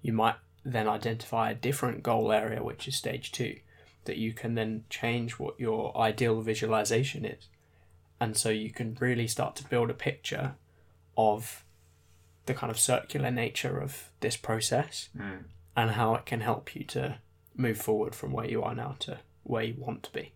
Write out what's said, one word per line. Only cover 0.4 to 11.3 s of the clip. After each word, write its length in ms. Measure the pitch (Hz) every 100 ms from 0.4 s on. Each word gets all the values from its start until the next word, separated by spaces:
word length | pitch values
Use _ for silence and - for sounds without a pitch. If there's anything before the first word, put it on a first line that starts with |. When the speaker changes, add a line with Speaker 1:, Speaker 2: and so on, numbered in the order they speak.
| - _
Speaker 1:
then 240 | 135 120 107
identify 600 | 110 117 113 - 113 113
a 40 |
different 480 | 110 - 139 120 -
goal 300 | - 113 110
area, 300 | 107 110 110
which 240 | - - -
is 100 | 131
stage 360 | - 127 -
two, 260 | - 117 - - - - _
that 120 | - -
you 160 | 110
can 220 | 113 117
then 300 | 117 110 110 -
change 480 | - 117 120 117 -
what 200 | - -
your 380 | 117 110 110 -
ideal 420 | 113 110 120 110
visualization 840 | 110 110 110 110 104 113 139 -
is. 240 | 110 - - _ _ _ - - _ _
And 160 | 110 107
so 140 | 113
you 200 | 110 110
can 260 | - 113 120
really 260 | 123 120 117
start 300 | - - -
to 80 | 139
build 220 | 123 117
a 40 |
picture 600 | - - - - - 135 - _ _ - - _ -
of 480 | 110